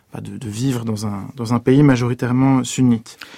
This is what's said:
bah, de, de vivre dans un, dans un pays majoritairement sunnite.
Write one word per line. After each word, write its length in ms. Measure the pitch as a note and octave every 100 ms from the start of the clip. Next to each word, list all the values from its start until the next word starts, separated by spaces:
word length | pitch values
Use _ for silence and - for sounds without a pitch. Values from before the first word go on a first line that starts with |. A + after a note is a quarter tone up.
| _
bah, 80 | -
de, 160 | G#2+ G2+
de 100 | G#2+
vivre 360 | G#2+ C3+ A#2+
dans 220 | A2+ G#2+ G#2+
un, 220 | G2+ - -
dans 160 | A2+
un 60 | A#2+
pays 240 | B2 C3+
majoritairement 840 | D3 B2 B2 B2 B2 B2 C3+ C3
sunnite. 540 | A#2+ - B2+ A2+ - - -